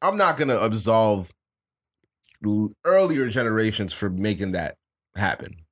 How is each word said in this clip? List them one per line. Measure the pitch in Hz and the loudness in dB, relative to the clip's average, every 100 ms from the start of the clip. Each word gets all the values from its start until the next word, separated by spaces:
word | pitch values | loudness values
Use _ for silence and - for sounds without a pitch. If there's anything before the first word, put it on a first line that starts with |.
I'm | 185 208 | -2 2
not | 185 147 | 2 2
gonna | 139 117 | 0 2
absolve | 113 110 110 113 110 98 90 - _ _ _ _ _ _ _ _ - - 104 | 0 0 2 4 4 0 -4 -16 _ _ _ _ _ _ _ _ -20 -8 -2
l-, | 104 107 - - | 0 -2 -2 2
earlier | 190 - 139 123 | 4 4 0 0
generations | 113 117 110 110 107 98 | 0 0 0 0 -2 -6
for | - 101 | -4 -6
making | 92 104 95 98 | -2 -2 -2 -4
that | 90 78 - _ _ _ 90 | -4 -6 -10 _ _ _ -4
happen | 98 - - 85 _ | -4 -4 -10 -18 _